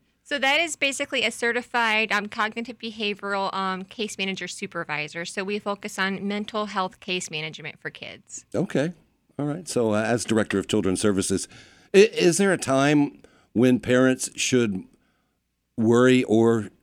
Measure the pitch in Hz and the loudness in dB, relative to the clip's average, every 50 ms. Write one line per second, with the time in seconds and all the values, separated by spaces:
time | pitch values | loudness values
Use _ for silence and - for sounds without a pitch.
0 | _ _ _ _ _ - 294 277 226 269 285 311 339 330 - - 285 277 262 - | _ _ _ _ _ -8 -6 -2 0 0 0 0 -2 -4 -4 -4 -4 -4 -2 -4
1 | 277 - - 262 214 220 - - - 233 226 240 247 - - 240 233 220 214 220 | -6 -6 -4 -4 -2 -4 -4 -2 -4 -2 -2 -2 -6 -4 -4 -2 0 0 0 0
2 | 220 214 202 208 202 208 - 226 208 220 220 233 233 - 233 - - 226 214 220 | 0 0 -2 -2 -4 -4 -4 -4 -4 -4 -4 -8 -10 -10 -12 -12 -12 -12 -10 -6
3 | 220 208 208 196 - 202 202 196 196 190 - 196 190 190 185 185 190 - - - | -6 -6 -6 -6 -6 -4 -4 -2 -2 -2 -4 -4 -4 -4 -4 -6 -8 -12 -10 -10
4 | 208 214 - - 190 190 190 180 180 180 - - 202 190 - 170 165 - 151 147 | -8 -8 -6 -6 -6 -6 -4 -6 -8 -10 -10 -10 -12 -10 -8 -8 -8 -6 -6 -6
5 | 151 151 156 170 170 - - 208 190 190 208 208 - 208 202 196 - 208 - - | -6 -8 -8 -10 -10 -8 -8 -8 -6 -4 -6 -6 -4 -6 -6 -6 -8 -12 -6 -4
6 | 190 190 196 - - 202 202 208 214 - - 214 214 208 196 202 185 185 - _ | -4 -2 -2 -4 -6 -6 -6 -6 -6 -6 -6 -6 -6 -4 -4 -4 -4 -4 -6 _
7 | - - 180 180 - - 165 151 156 160 156 - 151 151 - - _ 151 151 - | -8 -6 -6 -6 -6 -8 -10 -10 -10 -10 -12 -12 -14 -16 -16 -12 _ -14 -14 -14
8 | - - 87 - _ _ - - - _ - 110 170 - - 135 139 175 180 - | -16 -18 -18 -20 _ _ -20 -20 -16 _ -4 -4 -4 -2 -2 -2 -2 -2 -4 -10
9 | _ _ _ _ _ _ _ - 143 147 143 175 170 - - 131 117 110 104 104 | _ _ _ _ _ _ _ -6 -6 -4 -6 -6 -8 -4 -2 0 0 2 0 0
10 | 110 110 117 117 101 - 113 110 104 - - 98 90 - - 110 90 95 92 90 | 0 0 -2 -2 -2 0 0 0 0 0 -2 -2 -2 0 0 0 2 0 0 2
11 | - 107 98 95 98 - 98 90 - - - - - - _ _ _ _ - 190 | 2 2 2 2 0 0 -2 -2 -4 -6 -14 -20 -20 -20 _ _ _ _ 6 6
12 | 208 226 - 156 180 180 160 185 202 196 180 - - - 135 135 139 143 151 147 | 6 6 4 2 2 2 4 4 2 2 2 0 0 0 2 2 4 4 4 4
13 | 143 139 - - - _ _ _ _ _ _ 104 123 127 123 117 - - 127 127 | 4 2 -2 -10 -20 _ _ _ _ _ _ 4 4 6 4 4 2 4 4 6
14 | 131 131 127 127 - - - - - - 131 123 120 110 95 92 - - _ _ | 6 6 4 2 -2 -8 -6 -6 -2 2 2 2 2 2 0 -4 -8 -10 _ _
15 | _ _ _ _ _ _ _ _ _ _ _ _ _ _ _ - 113 110 117 120 | _ _ _ _ _ _ _ _ _ _ _ _ _ _ _ 0 2 4 6 6
16 | 127 127 127 127 127 - 107 113 113 117 117 113 107 - - _ | 8 8 6 6 4 4 4 6 6 6 4 2 0 -6 -12 _